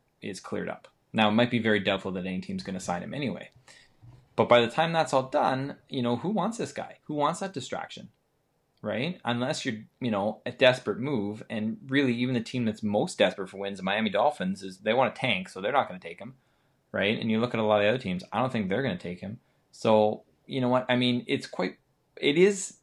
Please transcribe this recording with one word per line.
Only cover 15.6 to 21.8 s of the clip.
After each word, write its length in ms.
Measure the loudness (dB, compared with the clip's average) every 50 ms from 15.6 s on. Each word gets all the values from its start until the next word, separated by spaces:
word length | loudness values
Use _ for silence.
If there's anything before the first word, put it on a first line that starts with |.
they're 100 | -4 0
not 160 | 2 2 0 0
gonna 120 | -4 -14
take 180 | -14 -14 -14 -14
him, 160 | -16 -16 -18 _ _ _ _ _ _ _ _ _ _ _
right? 280 | -2 0 2 2 0 0
And 100 | 0 0
you 80 | 0 2
look 140 | 0 0 0
at 80 | 0
a 40 | 2
lot 160 | 4 4 4
of 20 | 4
the 60 | 4
other 80 | 2 2
teams, 260 | 0 -4 -4 -4 -6 -4 -2
I 80 | -2
don't 100 | -2 0
think 200 | 0 -2 -2 0
they're 120 | 0 0 0
gonna 140 | -2 -4
take 240 | -4 -6 -10 -10 -10
him. 200 | -10 -12 -12 -12 _ _ _ _ _ _ _
So, 500 | -2 2 4 6 6 6 4 2 -2 -8 _ _ _ _
you 140 | -8 -4 -2
know 80 | 0 2
what? 180 | 2 2 2 2
I 80 | 2
mean, 280 | 4 4 2 2 0 0
it's 200 | -2 -4 -4 -4
quite, 300 | -6 -6 -4 -4 -4 -6 _